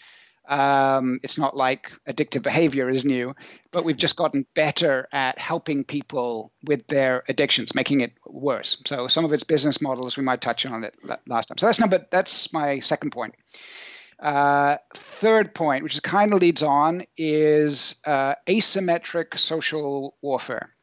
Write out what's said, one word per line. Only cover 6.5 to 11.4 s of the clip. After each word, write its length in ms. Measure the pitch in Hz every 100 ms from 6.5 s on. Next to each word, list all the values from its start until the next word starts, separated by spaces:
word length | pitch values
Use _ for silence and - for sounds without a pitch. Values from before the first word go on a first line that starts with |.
| _
with 220 | 147 139 -
their 340 | 143 131 127 -
addictions, 460 | - 139 - 110
making 260 | 135 131 139
it 120 | - _ -
worse. 520 | - 139 113 - - -
So 220 | 139 127
some 160 | 156
of 80 | 160
its 120 | 147
business 360 | - 156 147 135
models, 360 | 143 127 127 143
we 80 |
might 160 | 135 123
touch 260 | 123 117 131
on 180 | 113
it 120 | 110 _
la-, 120 | - - -
last 180 | 117